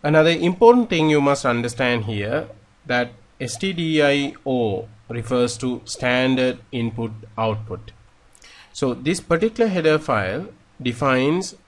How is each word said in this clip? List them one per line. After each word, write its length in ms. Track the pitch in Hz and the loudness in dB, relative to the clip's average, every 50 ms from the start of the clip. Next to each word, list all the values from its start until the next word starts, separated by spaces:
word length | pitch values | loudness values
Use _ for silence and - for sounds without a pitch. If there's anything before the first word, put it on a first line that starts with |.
Another 300 | - 147 151 156 156 165 | 0 4 4 6 6 6
important 580 | 170 156 165 170 185 - 233 226 247 247 233 226 | 4 2 0 0 2 6 8 8 8 8 4 2
thing 200 | 190 160 151 156 | 0 0 2 4
you 120 | 151 147 | 4 4
must 240 | 143 143 143 139 - | 4 2 0 2 0
understand 600 | 135 120 120 117 120 117 - 135 123 120 117 107 | 0 0 0 -2 -4 -4 -2 0 0 0 0 -2
here, 440 | 104 113 101 101 104 123 151 - - - - _ _ _ _ _ | -4 -4 -4 -4 -4 -4 -4 -6 -8 -16 -20 _ _ _ _ _
that 260 | - 127 123 120 120 - - - _ _ _ | -4 -2 -2 -2 -4 -8 -20 -20 _ _ _
S 160 | 135 120 - - | -10 -10 -8 -6
T 140 | - 190 | -6 -4
D 320 | 190 170 170 160 160 151 147 | -4 -4 -4 -2 2 2 4
I 300 | 143 139 143 139 139 - - _ | 4 2 2 -2 -4 -8 -10 _
O 420 | 139 131 123 117 110 98 92 - - - - _ _ | -4 -2 0 0 -2 -2 -4 -8 -12 -18 -20 _ _
refers 500 | 113 120 113 - 127 123 123 120 - - | -10 -10 -6 -4 0 0 0 0 -2 -6
to 240 | - 127 123 120 - | -6 -6 -6 -6 -8
standard 760 | - - - - 123 123 127 131 131 131 131 127 127 120 - - _ | -12 -10 -4 -2 0 0 2 2 2 2 2 0 0 -2 -4 -12 _
input 400 | - 123 117 117 110 113 113 110 110 - - - - - | -6 -4 -4 -4 -4 -6 -8 -8 -8 -12 -18 -16 -6 -4
output. 540 | 113 113 107 107 107 - 104 90 - - - - - - _ _ _ _ _ - - - - - - _ _ | -2 -2 -2 -4 -6 -10 -12 -14 -14 -18 -20 -20 -20 -20 _ _ _ _ _ -20 -20 -20 -20 -20 -20 _ _
So 200 | - - 131 120 | -4 -4 -4 -4
this 260 | - 127 147 185 185 | -4 -4 -4 -4 -4
particular 500 | - - 170 165 220 226 220 - 233 220 | -2 -2 0 0 0 0 0 0 0 0
header 300 | 185 180 160 156 156 151 | 0 2 2 2 2 2
file 480 | 156 - 127 107 98 92 98 139 185 214 - _ _ _ _ _ | 0 0 -2 0 0 -2 -4 -6 -8 -10 -16 _ _ _ _ _
defines 760 | 131 123 120 120 147 139 131 127 131 143 156 180 190 - - - _ | -6 -6 -4 0 0 2 2 2 2 0 0 -2 -4 -6 -12 -18 _